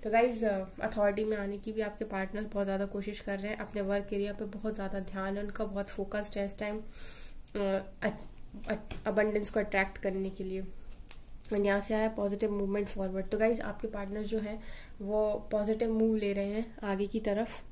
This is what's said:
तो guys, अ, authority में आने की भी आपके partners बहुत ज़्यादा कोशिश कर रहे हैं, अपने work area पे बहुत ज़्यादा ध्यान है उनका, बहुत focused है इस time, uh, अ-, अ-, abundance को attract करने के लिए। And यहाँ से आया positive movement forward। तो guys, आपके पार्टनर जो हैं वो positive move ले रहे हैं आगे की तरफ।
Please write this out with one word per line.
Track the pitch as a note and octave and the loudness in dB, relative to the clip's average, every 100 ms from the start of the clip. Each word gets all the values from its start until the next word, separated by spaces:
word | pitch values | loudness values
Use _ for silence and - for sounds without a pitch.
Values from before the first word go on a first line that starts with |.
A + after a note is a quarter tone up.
तो | A3 | 4
guys, | A3 B3 A3+ | 6 6 4
अ, | A3 G3 F#3+ - | 2 2 -2 -4
authority | A3 A3 G#3 G3+ | -2 4 4 4
में | G#3+ G#3+ | 0 0
आने | G3 G3+ | -2 -4
की | G#3 | -4
भी | A3 | -2
आपके | G#3+ G#3 | -2 -2
partners | G#3+ G3+ F#3+ G#3 G#3+ | -4 -2 -2 -2 -4
बहुत | G3+ | 0
ज़्यादा | G3 F#3+ G3 | 0 2 0
कोशिश | G3+ G3+ G#3 | -2 -4 -4
कर | - G3 | -4 -4
रहे | G3+ | -2
हैं, | G#3+ | -4
अपने | G#3+ G#3 | -4 -2
work | G3 G3+ G3+ | 2 2 0
area | G3+ G3+ | 0 0
पे | G3+ | -2
बहुत | G#3+ G3+ A3 | -6 -2 -4
ज़्यादा | G#3 G3 G3 | -2 -2 -2
ध्यान | F#3 F#3+ F#3+ G3+ | -2 -2 -2 -2
है | |
उनका, | G#3 - | -2 -2
बहुत | G#3+ G3 G3 | -2 -2 -4
focused | - F#3+ G#3+ G#3 - | -4 -2 -2 -2 -2
है | G3 | -2
इस | G3 | -2
time, | G#3+ G#3+ G#3+ - - - - - - G#3 | -4 -4 -6 -8 -10 -8 -10 -10 -6 0
uh, | G3 F#3+ F#3+ - | 2 2 0 -2
अ-, | A3 G#3+ - - - G#3 - | -2 -2 -8 -10 -10 -8 -4
अ-, | A3 - - - | -4 -4 -4 0
abundance | G3 G#3+ G#3 G#3 | 4 4 4 2
को | A3 | 0
attract | - G3 G3 - | 2 2 2 0
करने | G3 F#3+ F#3+ | -2 0 -2
के | F#3 | -4
लिए। | F#3+ F#3+ F#3+ - - - - - - - | -4 -4 -4 -6 -8 -10 -10 -12 -12 -8
And | - G#3 G3+ | 0 4 6
यहाँ | G3+ | 4
से | G3+ | 4
आया | A3 A3 | 2 2
positive | A3 G3+ G3+ G#3+ | 2 0 2 2
movement | G#3 G3 G3+ G3 | 2 2 2 0
forward। | G3+ F#3+ F#3+ F#3+ | 0 -2 0 0
तो | G#3+ | 4
guys, | A3 A3+ | 4 4
आपके | - - A3 | 0 -4 -4
पार्टनर | G#3+ G3 G#3 | -4 -4 -4
जो | G#3 A3 | 0 0
हैं | G#3 A3 A3 - - - | -2 -6 -8 -10 -10 -8
वो | G3 G#3+ G#3+ G#3+ - | 0 4 4 2 0
positive | G#3+ G#3 A3 A3+ | 0 2 2 4
move | A3 A3 A3 | 6 6 6
ले | G3+ | 2
रहे | G3 G3 | 2 0
हैं | G#3 A3+ - | 0 -4 -4
आगे | G#3 F#3+ G3+ | -2 0 2
की | A3 | 0
तरफ। | G#3+ G3+ A#3 - - | 2 2 0 -4 -12